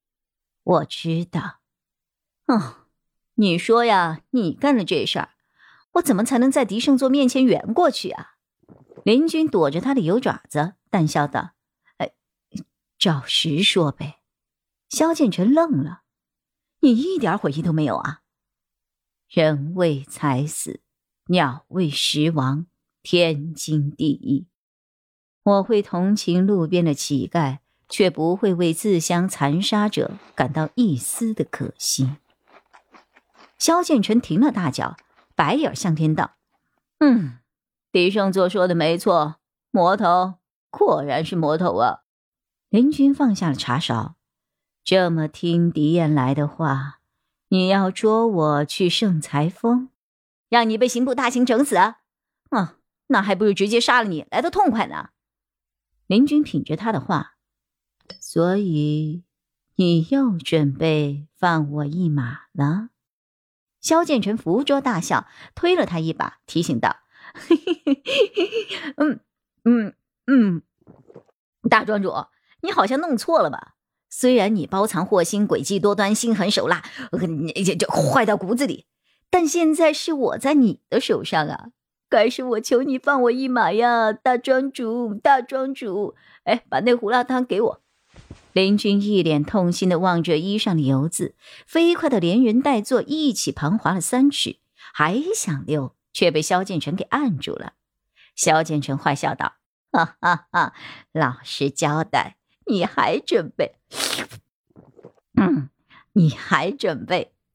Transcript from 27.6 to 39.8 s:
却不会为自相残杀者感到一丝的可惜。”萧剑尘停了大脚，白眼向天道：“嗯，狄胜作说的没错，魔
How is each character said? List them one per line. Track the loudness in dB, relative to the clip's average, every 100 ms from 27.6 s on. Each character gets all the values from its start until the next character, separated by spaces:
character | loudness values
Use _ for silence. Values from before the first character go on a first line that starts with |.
| _ _ -6
却 | 0 0
不 | 2 -2 0
会 | 0
为 | 0 0
自 | 0 0 0
相 | 0 -2 -2
残 | -2 -2 0
杀 | 0 0 0
者 | -2 -4 -8 -10 -2
感 | 0
到 | 0 -4 0
一 | 0 0
丝 | -4 -6 -4
的 | -4
可 | -6 -6 -10 -8
惜。” | -6 -2 -2 -4 _ _ _ -20 _ _ _ -20 _ _ _ _ _ -4
萧 | 0 2
剑 | 2 0
尘 | 2 0
停 | 0 2
了 | 2
大 | 0 -4
脚， | -4 -6 -8 _ _ _
白 | -2 0
眼 | 0 -2
向 | -2 -2 0
天 | 0
道 | 0 -2 _ _ _ _ _ _ 2
：“嗯， | 4 4 0 -8 _ _ _ _ _
狄 | 2 2
胜 | 2 0
作 | 2 2
说 | 2 2
的 | 2
没 | 2 0
错， | 2 2 0 -6 _ _ _
魔 | 0